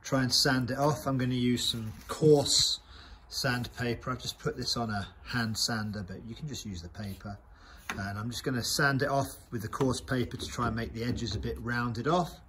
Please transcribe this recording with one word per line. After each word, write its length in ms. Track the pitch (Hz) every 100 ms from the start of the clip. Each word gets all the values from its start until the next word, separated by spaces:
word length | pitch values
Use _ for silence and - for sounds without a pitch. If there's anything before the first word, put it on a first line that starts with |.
try 180 | - 135
and 100 | 127
sand 380 | - 147 131 120
it 80 | 131
off. 300 | 147 151 139
I'm 100 | 135
gonna 160 | 127
use 320 | 127 123 120 -
some 260 | 117 110 95 -
coarse 720 | - 156 147 139 - - - - - - - -
sandpaper. 840 | - 135 123 117 - 120 117 -
I've 100 | 127
just 160 | - -
put 180 | 147 -
this 220 | 123 123
on 140 | 113
a 160 | 104 92 -
hand 340 | - 127 110 107
sander, 480 | - 113 107 104 92
but 160 | 95 113
you 80 | 113
can 120 | 156
just 160 | 120
use 200 | 110 92
the 60 | 85
paper. 500 | - 104 95 107 101 - - - - - -
And 220 | 98 101
I'm 100 | 113
just 140 | 113
gonna 200 | - 127
sand 380 | 107 - 143 135
it 80 | 135
off 260 | 139 135 - -
with 140 | 120
the 40 | -
coarse 320 | - 135 120
paper 380 | - 131 120 -
to 100 | -
try 200 | - 120
and 80 | 113
make 180 | 113
the 100 | 113
edges 300 | 120 123 117
a 60 | 101
bit 200 | - 113
rounded 480 | 117 120 120 113 135
off. 320 | 175 165 -